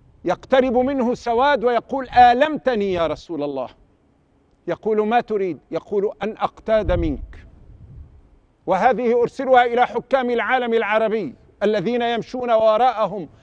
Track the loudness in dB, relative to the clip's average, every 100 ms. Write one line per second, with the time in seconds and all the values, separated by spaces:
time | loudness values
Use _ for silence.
0 | _ _ -6 -6 0 2 2 0 0 0
1 | -2 -4 -2 0 2 2 0 0 -2 -6
2 | 0 6 6 6 2 0 -2 -2 -2 -2
3 | -2 -4 -8 -8 -6 -6 -10 -12 _ _
4 | _ _ _ _ _ _ -8 -6 -2 0
5 | 2 0 0 -2 -4 -6 _ -10 -6 -4
6 | -4 -4 -8 -6 -6 -6 -2 -2 0 0
7 | -2 -4 -10 -18 -20 -20 -20 -20 -20 -20
8 | -20 -20 _ _ _ _ -4 0 2 2
9 | 0 0 0 -2 2 4 4 2 0 -2
10 | -2 -2 0 -2 0 -2 0 -2 0 0
11 | 0 -2 -6 -10 _ _ -2 0 -2 -2
12 | -2 -4 -6 -6 0 2 4 4 2 0
13 | -4 -6 -12 -16